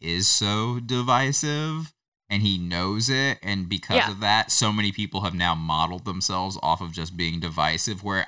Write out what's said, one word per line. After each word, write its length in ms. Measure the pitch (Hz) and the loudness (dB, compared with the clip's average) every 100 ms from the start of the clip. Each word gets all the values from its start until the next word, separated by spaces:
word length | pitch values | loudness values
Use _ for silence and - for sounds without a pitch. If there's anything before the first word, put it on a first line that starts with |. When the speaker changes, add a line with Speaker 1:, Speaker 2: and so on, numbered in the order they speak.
Speaker 1:
is 280 | 80 85 95 | -4 0 2
so 500 | - 104 104 113 123 120 | 4 2 0 0 -4 -2
divisive 1080 | 123 123 127 139 143 151 147 156 156 160 _ _ _ _ | -2 2 2 4 2 0 0 -2 -4 -8 _ _ _ _
and 140 | 101 | 2
he 140 | 104 95 | 2 2
knows 520 | 87 87 90 104 117 | -2 -2 -2 0 0
it. 300 | 131 135 123 | 2 0 -2
And 280 | 95 98 90 | -4 -4 -2
because 260 | 98 - 254 | -4 0 0
Speaker 2:
Yeah. 160 | - | 2
Speaker 1:
of 80 | 98 | 0
that, 320 | 104 107 - | 2 4 4
so 220 | - 113 | 2 4
many 180 | 107 104 | 2 0
people 300 | 95 104 95 | 0 -4 -2
have 120 | 98 | -2
now 220 | 87 87 82 | 2 2 2
modeled 480 | 80 78 82 90 | 0 2 2 -2
themselves 560 | 101 92 - 92 95 95 | -6 -4 -2 -2 -4 -4
off 200 | - 82 | -2 -2
of 100 | 87 | -4
just 240 | 82 82 90 | -6 -8 -4
being 240 | 85 82 | -2 -2
divisive, 640 | 82 78 78 80 - 98 | -4 0 0 2 -2 -4
where 240 | 101 95 | -2 -2